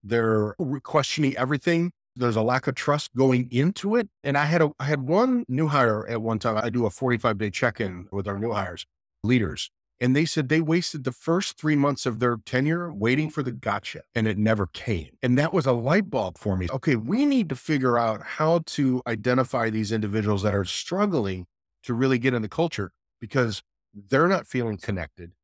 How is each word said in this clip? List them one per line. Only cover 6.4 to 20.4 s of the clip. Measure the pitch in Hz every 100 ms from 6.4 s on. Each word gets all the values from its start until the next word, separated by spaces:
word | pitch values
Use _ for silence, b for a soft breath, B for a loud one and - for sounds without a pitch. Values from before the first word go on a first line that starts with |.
| 123 110
I | 117
do | 120 113
a |
forty-five | - 131 120 120 104
day | 104
check-in | - 120 - 104 90 90
with | 98 98
our | 98
new | 113
hires, | 104 95 90 - _ _ _
leaders. | 104 127 95 - - _ _ _
And | 123 135
they |
said | 160 - 135
they | 156
wasted | 160 170 170 156
the | 131
first | 123 - 170 202 -
three | 156 147
months | 143 135 -
of | 110
their | 123 117 -
tenure | 127 143 165 175
waiting | 104 110 131 156
for | 160
the | 127
gotcha, | 107 110 101 - - -
and | - 110
it | 101
never | 107 110 95
came. | - - 95 80 _
And | 127 127
that | 156
was | - 135
a |
light | 120 120 180 185
bulb | 131 95 85
for | 107 95
me. | 87
Okay, | 135 - 123
we | 113 214 294
need | 269 175
to | 135
figure | - 151 127 120
out | 117 104
how | - - 156 170 160
to | - 135 123 120
identify | 117 107 123 127 127 113
these | 110 104
individuals | 113 107 107 104 101